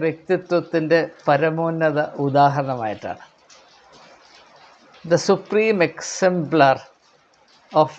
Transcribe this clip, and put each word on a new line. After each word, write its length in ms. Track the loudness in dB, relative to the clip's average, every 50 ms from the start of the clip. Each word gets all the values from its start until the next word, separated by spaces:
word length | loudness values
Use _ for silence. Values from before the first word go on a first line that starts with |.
വ്യക്തിത്വത്തിൻ്റെ 960 | 0 -2 -4 -6 -4 -2 -2 -2 -2 -2 -2 -2 -2 -2 -2 -2 0 2 2 2 2 -2 -8 -4 0
പരമോന്നത 760 | 0 2 2 2 0 0 -2 -2 -4 -2 -2 0 0 0 0 -2 -4 -4 -4 -4
ഉദാഹരണമായിട്ടാണ്. 1000 | 0 2 4 4 4 2 0 -4 -4 -6 -6 -6 -6 -8 -8 -10 -12 -12 -12 -16 -20 _ _ _ _ -20 -20 _ _ _ _ _ _ -20 -20 -20 -20 -20 _ _ _ -20 -20 -20 _ _ _ -20 -20 _ _ _ _ -20 -16 -2 0
The 100 | 0 0 2 0
supreme 520 | 0 0 -2 -2 -2 0 0 2 2 0 0
exemplar 920 | -2 -2 -8 -14 -14 -6 -2 0 0 0 -2 -2 0 2 4 4 4 4 0 -4 -12 _ _ _ _ _ _ _ _ _ _ _ _ _ _ _ _
of 180 | 0 0 0 0 -2